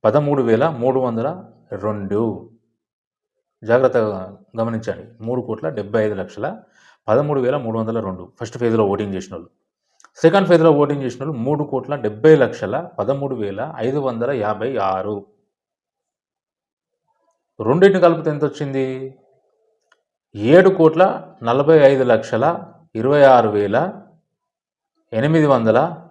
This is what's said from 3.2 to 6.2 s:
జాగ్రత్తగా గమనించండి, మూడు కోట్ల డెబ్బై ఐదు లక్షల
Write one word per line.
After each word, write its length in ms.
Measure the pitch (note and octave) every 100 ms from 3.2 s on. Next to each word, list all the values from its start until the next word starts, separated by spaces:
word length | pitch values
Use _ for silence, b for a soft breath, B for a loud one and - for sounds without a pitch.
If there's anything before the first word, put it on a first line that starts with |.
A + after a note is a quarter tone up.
| _ _ _ _
జాగ్రత్తగా 760 | A2 B2 B2+ B2 G#2+ F#2+ F#2 G#2 _ A2+
గమనించండి, 640 | A2+ A2+ A2 F#2 F#2+ -
మూడు 180 | A2+ B2
కోట్ల 280 | A#2 G#2+ D#2+
డెబ్బై 360 | G#2 G2+ A2 G#2+
ఐదు 80 |
లక్షల 480 | F#2+